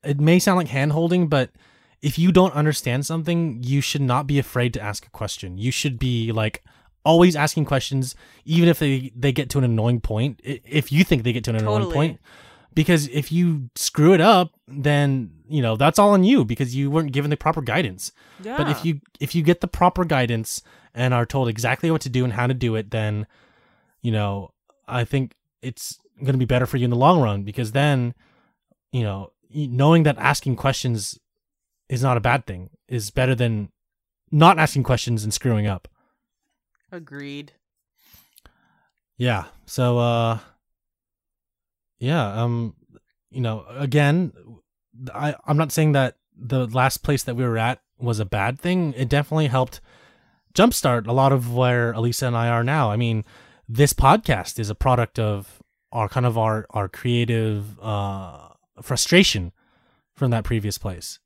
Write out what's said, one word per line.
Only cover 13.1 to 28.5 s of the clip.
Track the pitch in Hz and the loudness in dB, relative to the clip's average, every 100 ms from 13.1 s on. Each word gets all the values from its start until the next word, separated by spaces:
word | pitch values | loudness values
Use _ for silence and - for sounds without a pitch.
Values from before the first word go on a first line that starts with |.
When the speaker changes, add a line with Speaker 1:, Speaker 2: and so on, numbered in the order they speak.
| 147 139 | -6 -4
Speaker 1:
you | 165 175 151 123 - | 0 0 0 -6 -8
screw | - - 151 | -6 4 6
it | 185 | 6
up, | 185 202 180 _ _ | 6 4 2 _ _
then, | 139 143 143 143 135 113 - _ | -4 0 2 2 0 -4 -14 _
you | 151 | -2
know, | 117 110 | 0 2
that's | 147 185 | 4 6
all | 202 | 6
on | 202 | 6
you, | 185 269 113 | 6 4 2
because | 120 131 | -2 -4
you | 127 139 | -2 0
weren't | 151 151 | 0 -2
given | 135 147 | -4 -2
the | 147 | -2
proper | 156 160 | -2 -2
guidance. | 120 123 131 92 - _ _ - | -2 -2 -4 -6 -14 _ _ -18
But | 190 262 143 | -10 -4 -2
if | 117 170 | -2 -2
Speaker 2:
Yeah. | |
Speaker 1:
you, | 147 _ _ | -4 _ _
if | 147 170 | -6 0
you | |
get | 156 175 | 2 2
the | 175 | -2
proper | - 180 185 175 | 0 0 2 -2
guidance | 143 120 113 110 - _ _ _ | 0 0 -2 -6 -12 _ _ _
and | - 127 | -4 0
are | 123 117 | 0 0
told | 139 123 | -2 -2
exactly | 110 117 131 165 | -2 -4 -2 0
what | 160 | -2
to | 135 | -2
do | 123 | -2
and | 123 | -2
how | 110 123 | -2 -2
to | |
do | 127 120 110 | 0 -2 -4
it, | 104 | -4
then, | 113 107 107 107 _ _ _ _ _ _ _ | -4 -2 -4 -8 _ _ _ _ _ _ _
you | 120 | -4
know, | 107 104 98 92 _ _ _ - | -2 -2 -6 -10 _ _ _ -8
I | 123 | -6
think | 117 139 127 _ _ _ | -2 -2 -4 _ _ _
it's | 127 - - - _ _ | -14 -12 -14 -16 _ _
gonna | 135 135 | -2 0
be | 123 | 0
better | 123 123 | 0 0
for | 131 | 0
you | 123 | 0
in | |
the | 120 | 4
long | 139 180 | 4 4
run, | 117 101 | 2 -2
because | 101 104 113 | -6 -6 -4
then, | 127 147 135 120 - _ _ _ | 0 0 0 -2 -8 _ _ _